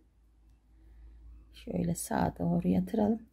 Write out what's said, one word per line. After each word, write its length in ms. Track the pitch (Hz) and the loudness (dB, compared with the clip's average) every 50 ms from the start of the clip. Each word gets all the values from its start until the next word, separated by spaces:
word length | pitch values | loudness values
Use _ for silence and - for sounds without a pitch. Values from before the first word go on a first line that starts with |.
| _ _ _ _ _ _ _ _ _ - - _ _ _ - - - - - - - - - - - - - - - - - | _ _ _ _ _ _ _ _ _ -20 -20 _ _ _ -20 -20 -20 -20 -20 -20 -20 -20 -20 -20 -20 -20 -20 -20 -20 -20 -20
Şöyle 420 | - - 233 196 180 175 170 170 | -16 -10 -6 -4 -2 0 -2 -2
sağa 380 | - - - - - - - - - | -4 -4 -4 0 0 0 0 0 -2
doğru 280 | 175 170 175 170 175 | -2 0 0 2 2
yatıralım. 540 | 180 185 185 180 - - 214 208 202 233 220 - - | 2 2 2 2 0 0 2 2 2 2 0 -4 -14